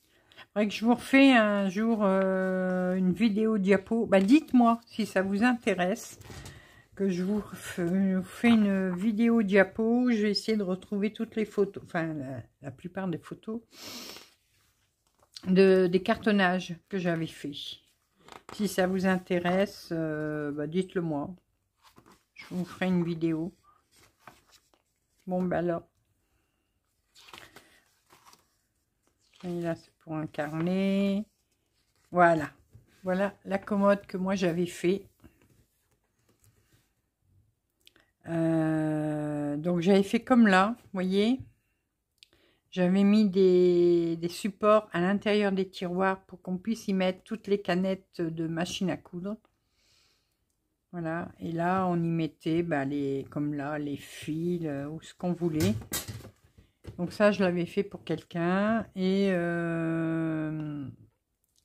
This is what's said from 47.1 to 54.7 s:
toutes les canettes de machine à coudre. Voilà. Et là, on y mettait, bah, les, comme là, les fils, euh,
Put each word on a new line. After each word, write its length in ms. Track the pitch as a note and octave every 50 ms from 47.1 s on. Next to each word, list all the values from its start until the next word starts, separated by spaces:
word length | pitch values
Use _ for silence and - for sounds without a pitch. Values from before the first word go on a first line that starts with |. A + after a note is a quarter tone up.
| F#3 F#3 -
toutes 240 | - A3+ G#3 -
les 160 | G3 G3+ G3 -
canettes 580 | - F3 F3+ F#3+ F#3+ F#3+ F#3+ - _ _ -
de 260 | E3+ D#3+ D#3+ E3 E3
machine 440 | D#3+ E3 D#3+ F3+ F3+ - - G3 F3
à 60 | F3
coudre. 400 | - - - - F3 F3+ G3+ A3 - _ _ _ _ _ _ _ _ _ _ _ _ _ _ _ _ _ _ _ _ _ _ _ _ _ _ _ _ _ _ -
Voilà. 380 | F3 E3 D#3+ E3 E3+ F3+ - - -
Et 140 | F#3 E3+ E3
là, 340 | E3 E3+ F3 F#3 F#3+ F#3
on 100 | F3+ F3
y 120 | E3+ E3+ E3
mettait, 540 | E3 E3 D#3+ D3 - _ - E3 D#3+ E3+ E3+
bah, 220 | E3+ D3+ C#3+ C3+
les, 420 | C3+ C#3+ C#3+ C#3 C#3 C3+ C3+ B2 A2+
comme 240 | - C#3+ D3 D3 D3
là, 240 | C#3+ C#3 D3 D3+ D3
les 180 | D3 C#3+ C#3
fils, 640 | C3+ - - - - - D#3+ D3+ D#3+ E3+ F3 F3+ E3+ E3
euh, 220 | D3+